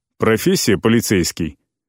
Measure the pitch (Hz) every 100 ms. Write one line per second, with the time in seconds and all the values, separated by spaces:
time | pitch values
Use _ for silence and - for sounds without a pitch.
0 | _ - 107 110 170 190 - 95 110 117
1 | - 101 82 - 80 - _ _